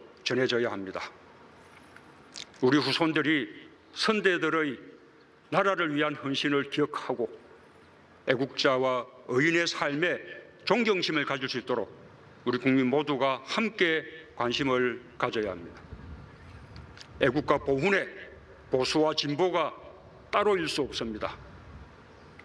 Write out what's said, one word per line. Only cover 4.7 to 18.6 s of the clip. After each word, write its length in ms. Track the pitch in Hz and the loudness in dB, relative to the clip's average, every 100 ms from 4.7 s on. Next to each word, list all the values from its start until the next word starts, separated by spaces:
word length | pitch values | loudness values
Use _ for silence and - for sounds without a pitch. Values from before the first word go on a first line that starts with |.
| 117 - - - - - - - | -4 -12 -20 -20 -20 -20 -20 -2
나라를 440 | 165 196 180 165 | 0 2 2 0
위한 200 | 147 151 | 0 -2
헌신을 560 | 143 139 135 147 143 139 | -2 -4 -2 0 0 0
기억하고 580 | 151 147 - - 117 113 - - - - - - - - - - | 0 0 -2 -4 -4 -4 -6 -20 -20 -20 -20 -20 -20 -20 -6 0
애국자와 800 | 123 135 - 147 131 131 127 113 - - | 0 0 2 4 4 2 0 -4 -12 -2
의인의 380 | 127 160 165 170 | 2 4 4 0
삶에 540 | - 151 143 175 131 - - - - | 0 -2 -2 -2 -4 -8 -16 -18 -6
존경심을 600 | - 220 220 185 170 151 | 0 2 4 2 0 0
가질 240 | 135 139 131 | 0 -4 -4
수 100 | 123 | -6
있도록 420 | - 120 95 - - - - - | -2 -4 -4 -10 -20 -20 -20 -8
우리 140 | 120 123 | -2 0
국민 280 | 135 135 123 | 4 4 4
모두가 560 | 143 147 135 135 127 | 2 2 2 2 0
함께 600 | - - 220 - 170 160 - - - - | -4 -2 0 2 2 2 -4 -14 -12 -4
관심을 680 | 120 120 139 127 123 120 - - | -2 0 2 2 0 -2 -10 -4
가져야 320 | 123 113 104 | -2 -2 -4
합니다. 300 | 87 82 - - - - - - - - - - - - - - - | -6 -10 -16 -18 -16 -14 -16 -18 -20 -20 -20 -18 -18 -18 -20 -10 0
애국과 380 | 135 143 - 143 | 2 2 2 0
보훈에 500 | - 135 185 190 123 - - - - - | 2 2 2 2 0 -10 -16 -20 -20 -20